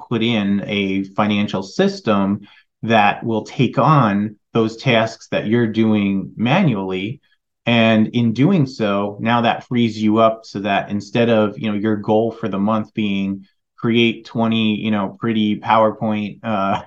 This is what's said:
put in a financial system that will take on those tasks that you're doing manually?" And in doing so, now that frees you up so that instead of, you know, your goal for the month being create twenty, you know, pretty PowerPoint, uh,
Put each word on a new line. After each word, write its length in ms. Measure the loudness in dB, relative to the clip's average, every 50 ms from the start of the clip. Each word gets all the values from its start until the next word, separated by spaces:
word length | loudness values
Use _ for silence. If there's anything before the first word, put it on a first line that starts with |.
| -8 -4
put 120 | -2 0
in 420 | 0 0 0 0 0 0 0 0 -2
a 380 | -2 -2 -2 -2 0 -2 -2 -4 -4 -2
financial 480 | -2 0 0 2 0 0 -2 -2 -6 -6
system 760 | -6 -2 0 0 0 0 -2 -2 0 0 2 2 0 -2 -4 -6 -14 -20 _ _ _ _ _
that 420 | -2 2 4 4 4 4 0 0 -4
will 200 | -4 -4 -4 -4
take 340 | -6 -2 0 0 2 2
on 580 | 2 4 4 4 4 4 4 2 0 -2 -2 -6 _ _ _
those 240 | -2 0 0 0 -2
tasks 520 | -4 -2 2 2 2 2 0 -4 -10 -12 _
that 180 | -6 -4 -2
you're 200 | 0 0 0 0
doing 640 | 0 0 0 2 2 2 2 2 0 0 -2 -4 -8 -6
manually?" 840 | -4 0 0 2 2 2 2 0 -2 -4 -4 -4 -4 -6 -6 -8 -12 _ _ _ _ _ _ _ _ _
And 420 | 0 2 4 4 4 4 2 2
in 260 | 0 0 0 0 0 2
doing 320 | 2 2 4 4 2 2
so, 520 | 0 -2 -4 -2 -2 0 -2 -2 -4 -6 -6
now 200 | -2 0 0 2
that 240 | 2 0 0 -2 -6
frees 360 | _ 0 0 0 0 0 0
you 160 | 0 2 4
up 280 | 4 4 2 2 -2 -10
so 140 | -12 -10 -6
that 300 | -2 -2 -2 -2 -2 -2
instead 400 | -6 -8 -8 -4 0 0 2 2
of, 280 | 2 2 2 0 -2
you 140 | -4 -6 -4
know, 60 | -4
your 180 | -2 0 -2 -2
goal 360 | -2 0 0 2 2 2 0
for 180 | -4 -6 -6 -6
the 100 | -2 -2
month 340 | 0 0 0 -2 -2 -6 _
being 520 | -4 -2 -2 -2 -2 -2 -4 -6 -8 -10 _ _ _ _ _ _
create 480 | _ -2 2 2 4 4 2 0 -2 -10
twenty, 500 | -10 -4 -2 -2 0 0 0 0 0 -2
you 160 | -2 -2 -2
know, 260 | -2 -2 -2 -4 -6 -6
pretty 400 | -4 -2 0 0 0 0 0 -2
PowerPoint, 800 | 0 2 4 4 4 2 0 -2 -4 -2 -2 -2 -4 -6 -10 -10
uh, 400 | -6 -4 -2 -2 0 -2 -2 0 4